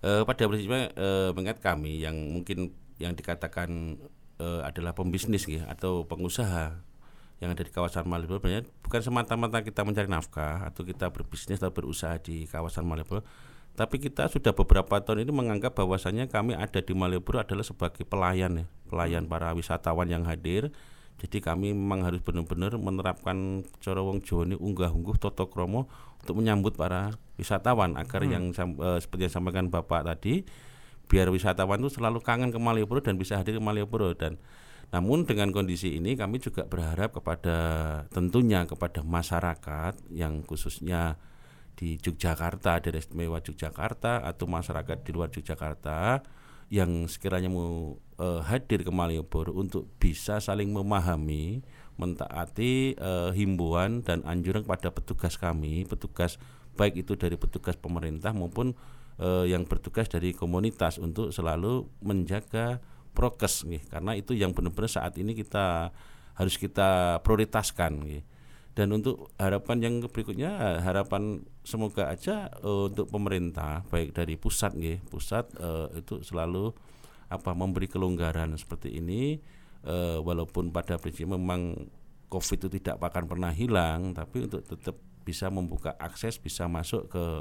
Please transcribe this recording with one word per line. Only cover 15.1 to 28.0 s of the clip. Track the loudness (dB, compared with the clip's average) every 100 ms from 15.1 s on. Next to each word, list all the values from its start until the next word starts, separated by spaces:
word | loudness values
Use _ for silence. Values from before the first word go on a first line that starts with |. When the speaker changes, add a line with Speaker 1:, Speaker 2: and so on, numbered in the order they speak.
| 0
Speaker 1:
ini | 2
menganggap | 2 2 2 0
bahwasannya | 2 2 2 0 -2 0
kami | 0 0
ada | 0 0 -2
di | 0
Malioboro | 2 2 0 0 -2
adalah | 0 -4
sebagai | -4 -2 -4 -2
pelayan | -4 2 2 4 2 0
ya, | -4 -10 -6
pelayan | -2 0 0
para | -2 -2 -2 -2
wisatawan | -2 -2 0 0 2
yang | 0 0
hadir. | -2 0 0 0 -6 -18 -20 -20 -12
Jadi | -6 -4
kami | -2 0 0
memang | 0 0 2
harus | 2 0
benar-benar | 0 0 0 0 0 0
menerapkan | -2 0 0 -2 -2 -2 -2 -4 -6 -8
cara | -2 0
wong | 0 0
Jawa | 0 2
ini | 2 0
unggah-ungguh | -2 0 2 2 4 4
tata | 2 -2 -4
krama | 0 0 0 -2 -8 -18 -12
untuk | -4 2
menyambut | 4 4 4 2
para | 0 0 -2 -6 -10 -10
wisatawan | -2 2 4 4 4
agar | 2